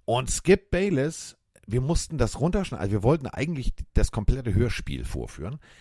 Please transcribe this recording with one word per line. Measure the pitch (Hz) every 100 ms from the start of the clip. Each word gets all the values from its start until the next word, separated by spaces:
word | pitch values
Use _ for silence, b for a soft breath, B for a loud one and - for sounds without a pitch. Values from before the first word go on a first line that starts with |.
| -
Und | 208 -
Skip | - - 196 -
Bayless, | 180 196 147 147 - - - _ - -
wir | 117
mussten | 131 170 - 156
das | 117 -
runterschneiden, | 156 202 180 -
also | 95
wir | 104
wollten | 110 160 127
eigentlich | - 147 156 120 - -
das | - 107
komplette | - 101 131 120
Hörspiel | 95 120 - - 64 -
vorführen. | - 55 - 82 147 B B